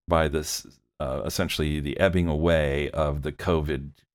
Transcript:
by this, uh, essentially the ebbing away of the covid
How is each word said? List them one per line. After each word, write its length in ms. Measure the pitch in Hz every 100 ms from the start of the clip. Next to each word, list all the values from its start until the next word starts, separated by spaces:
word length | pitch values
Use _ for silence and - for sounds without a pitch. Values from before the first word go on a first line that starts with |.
| -
by 200 | 82 78
this, 380 | 78 78 - - - _ -
uh, 220 | 69 67 82
essentially 540 | - 85 - 76 76
the 200 | 71 -
ebbing 280 | 92 90 85
away 640 | 76 85 82 73 71 71
of 300 | - 76 73
the 100 | 73
covid 600 | - - 82 76 69 71 - _